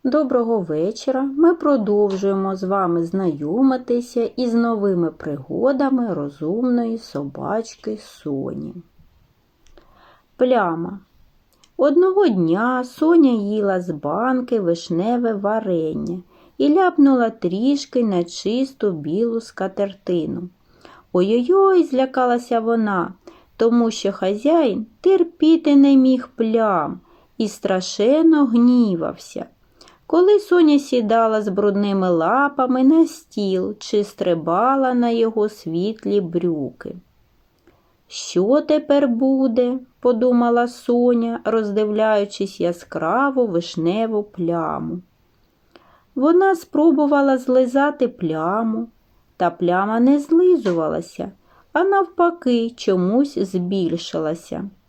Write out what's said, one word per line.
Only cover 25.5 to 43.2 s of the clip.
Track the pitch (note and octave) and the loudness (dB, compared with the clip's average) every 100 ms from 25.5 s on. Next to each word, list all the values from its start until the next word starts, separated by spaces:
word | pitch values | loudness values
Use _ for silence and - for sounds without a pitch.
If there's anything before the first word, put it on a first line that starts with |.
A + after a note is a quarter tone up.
| D#4+ D4+ C#4+ | 4 6 6
не | C#4 C4+ | 8 6
міг | C4 B3+ - - | 6 2 -2 -4
плям | A3+ A3+ A3 F3+ D3 F#3 _ _ _ - | 0 2 2 0 -2 -8 _ _ _ -6
і | G#3+ | -6
страшенно | - F#3+ F#3 F#3 - G#3+ D4+ E4 D#4 C4 | -4 -4 -2 -4 0 2 4 4 4 4
гнівався. | A#3 A#3+ B3 A3 E3+ D#3+ - - - - _ _ _ - _ - | 4 4 4 2 -2 -6 -8 -14 -14 -14 _ _ _ -20 _ -2
Коли | D#4+ F#4 G#4 | 2 4 4
Соня | G4+ F4 D#4 C#4+ | 4 4 6 4
сідала | C#4+ B3 G#3+ A3+ A3+ A3 | 2 -2 2 2 2 0
з | G#3 | -2
брудними | F#3+ G#3 G3 G3+ G3 F#3 | 0 0 0 0 0 0
лапами | E3+ E3 B3 C#4 C#4+ B3+ B3+ | 0 2 2 0 -2 -2 2
на | C4 D#4+ D#4+ | 4 4 2
стіл | - _ - G3 F#3 F#3+ G#3 | -2 _ -6 -2 -2 -4 -10
чи | - G#3 | -4 -2
стрибала | G3+ - F3+ E3 D#3+ F3 B3 C4+ C4 | -2 -4 -2 -2 0 0 2 2 0
на | B3 A#3+ | 0 0
його | A#3 A3+ A3 G#3 | 0 0 0 -4
світлі | G#3 E3 E3 G3 A3 G3 G3+ | -4 -6 -4 -4 -6 -2 -2
брюки. | E3+ E3+ F3 D#3 C3+ - - F3+ _ _ _ _ _ _ _ _ _ _ _ | -2 -2 -2 -4 -6 -10 -16 -16 _ _ _ _ _ _ _ _ _ _ _
«Що | - - F3 G3 C#4+ | -16 -6 -2 2 0
тепер | D4+ D4+ D4+ C#4+ C#4 | 2 -2 2 0 2
буде?» | A3+ C4+ C4+ C4 A3+ B3 C4 - _ | 0 0 2 0 0 -2 -4 -10 _
подумала | B3 A#3 B3 B3 A#3+ A#3+ A#3+ | -2 0 2 2 2 2 0
Соня, | - - A#3+ B3 A#3+ A#3 A#3 - | -4 -2 2 2 2 -2 -4 -2
роздивляючись | A3+ G#3 G3+ G#3+ G#3 A3 G#3+ G3+ - G3 - | -2 -2 -2 -2 0 0 0 -2 -6 -8 -4
яскраву | F3 F3 - - D#3+ A3 | -4 -4 -10 -6 -2 0